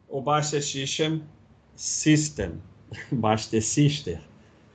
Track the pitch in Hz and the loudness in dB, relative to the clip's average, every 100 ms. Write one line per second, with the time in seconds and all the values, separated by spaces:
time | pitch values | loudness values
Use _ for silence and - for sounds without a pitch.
0 | _ 135 131 151 147 147 143 135 139 - | _ -6 0 2 2 -2 -4 -6 -6 -2
1 | 156 156 - - - - _ - - - | -2 -2 -6 -18 -20 -20 _ -12 -8 0
2 | 156 151 - - 92 90 - - - - | 6 6 4 -4 -6 -6 -16 -20 -18 -18
3 | - 123 110 107 - 110 107 - 147 147 | -6 0 2 2 2 -2 0 2 2 2
4 | - 82 - - - _ _ | -6 -10 -12 -20 -20 _ _